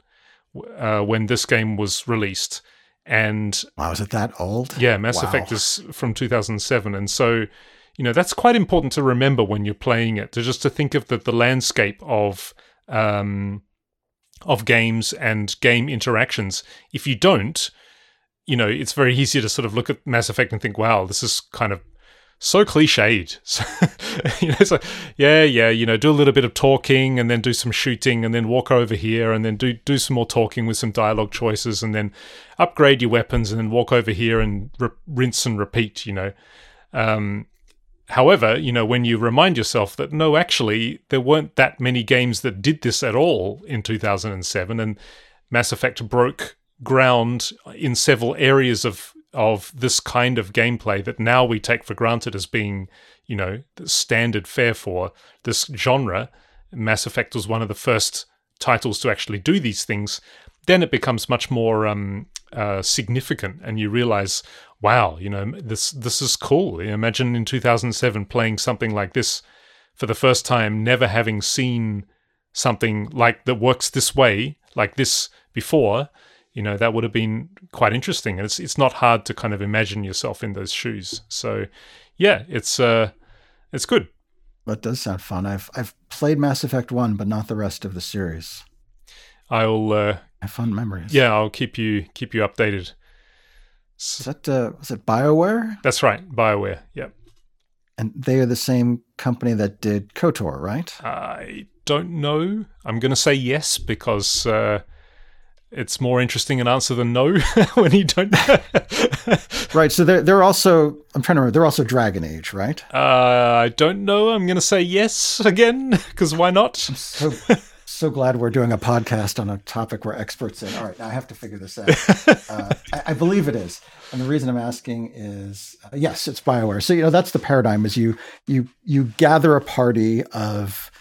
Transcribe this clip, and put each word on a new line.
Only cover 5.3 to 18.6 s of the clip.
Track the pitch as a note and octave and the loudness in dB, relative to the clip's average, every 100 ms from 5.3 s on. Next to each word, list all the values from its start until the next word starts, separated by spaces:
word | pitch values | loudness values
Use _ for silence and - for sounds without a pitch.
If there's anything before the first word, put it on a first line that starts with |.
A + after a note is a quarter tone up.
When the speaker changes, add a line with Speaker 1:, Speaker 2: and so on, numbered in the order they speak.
| C#3 - | -2 -2
Speaker 1:
is | G#2+ - - - | -4 -4 -6 -10
from | - B2 G#2+ | -6 -6 -4
two | B2 | -2
thousand | A#2+ G#2 G#2 | -2 -2 -6
seven. | - B2 G#2 G2 | -2 -2 -2 -6
And | G2+ | -6
so, | - A#2+ A#2 G#2+ - - _ _ - | 0 2 2 -2 -10 -20 _ _ -6
you | |
know, | B2 | 0
that's | A#2 - | 0 0
quite | - A#3+ A#3+ | 2 2 4
important | F3 F3 C3 | 2 2 0
to | - | 0
remember | C3+ B2 C3+ B2 | 2 2 2 2
when | G2+ G#2 G#2 | 0 -2 -4
you're | G2+ | -4
playing | C3 A#2 A2+ G#2+ | -2 0 0 -2
it, | - | -4
to | A#2+ | -4
just | A#2 B2+ | -4 -2
to | C#3 | -2
think | - C#3+ C#3 | -2 -2 -2
of | - | -2
the, | A#2 | -4
the | - | 0
landscape | A#2 A#2+ C3 - - G#2 - | 2 2 2 0 0 0 -2
of, | D#3+ A2 G#2 F#2 - - _ _ - | -4 0 0 -2 -12 -20 _ _ -6
um, | A2+ G#2+ G#2 G2+ G2+ G2+ G2+ - _ _ _ _ _ _ _ | -2 0 0 -2 -4 -6 -8 -14 _ _ _ _ _ _ _
of | - B2 A2 | -2 -2 2
games | A#2 A2+ A2+ G#2+ | 2 2 0 -4
and | - A#2+ G#2+ G#2 - | -4 -4 -2 -4 0
game | B2 A#2+ C#3 | 2 2 0
interactions. | A#2+ B2+ A2 B2+ - G2 - - - _ | -4 -2 0 0 -2 -6 -6 -12 -20 _
If | - C#3+ | -8 -4
you | A2+ | 2
don't, | F#3+ C#3+ G#2+ - - - _ _ _ _ _ _ - | 4 4 0 -4 -6 -10 _ _ _ _ _ _ -4
you | |
know, | B2 | 0